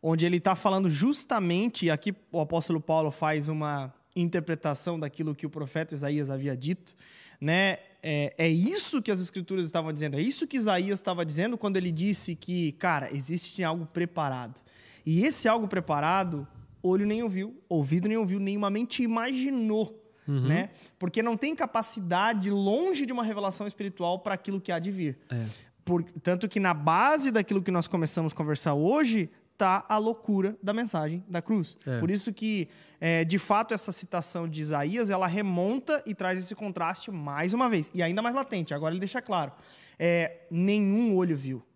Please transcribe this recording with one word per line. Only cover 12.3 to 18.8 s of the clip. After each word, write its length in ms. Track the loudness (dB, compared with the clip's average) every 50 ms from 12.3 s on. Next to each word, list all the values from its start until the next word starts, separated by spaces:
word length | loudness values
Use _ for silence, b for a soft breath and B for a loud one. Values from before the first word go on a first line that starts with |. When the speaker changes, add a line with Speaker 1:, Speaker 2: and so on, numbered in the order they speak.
| -8
Speaker 1:
que, 380 | -10 -6 -4 -2 0 0 0 -2
cara, 420 | 0 0 0 2 2 0 -4 -6
existe 480 | -6 -4 -4 -4 -6 -6 -6 -6 -2 -2
algo 200 | -2 -2 -2 -6
preparado. 720 | -6 -2 -2 -4 -2 -2 -2 -2 -2 -2 -4 -6 -10 -12 -16 _ B B B B B B B B
E 200 | 0 2 4 4
esse 220 | 2 0 2 2 4
algo 180 | 4 4 2 0
preparado, 800 | -2 -4 -2 0 0 0 2 2 2 2 0 0 -2 -6 -8 -10 -14 -20 -20 -20 -20 -4 0
olho 240 | 2 2 4 2
nem 160 | 2 0 0 -2
ouviu, 360 | -2 -2 -2 -4 -6 -8 -16 _ _
ouvido 400 | 0 0 2 2 2 2 2 2
nem 80 | 2
ouviu, 220 | 2 0 0 0 0
nem 160 | 0 -2 -2
uma 140 | 0 0 0
mente 320 | 0 0